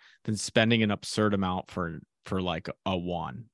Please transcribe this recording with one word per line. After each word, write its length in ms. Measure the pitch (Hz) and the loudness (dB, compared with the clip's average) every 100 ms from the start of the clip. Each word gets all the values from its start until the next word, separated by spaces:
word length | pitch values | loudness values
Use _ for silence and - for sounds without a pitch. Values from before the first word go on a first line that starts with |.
| - _ - | -18 _ -4
than 120 | 107 | -4
spending 460 | - 120 113 117 | 2 4 6 6
an 80 | 107 | 2
absurd 420 | 101 - - 107 | 0 -2 0 2
amount 380 | 98 92 92 - | 2 0 -2 -6
for, 280 | - 85 78 - _ - | -6 -6 -8 -16 _ -6
for, 160 | 95 | -4
like, 260 | 90 82 - - 95 | -2 -4 -6 -8 -4
a 100 | 92 | -4
one 500 | 87 85 78 62 - | -2 -6 -6 -10 -16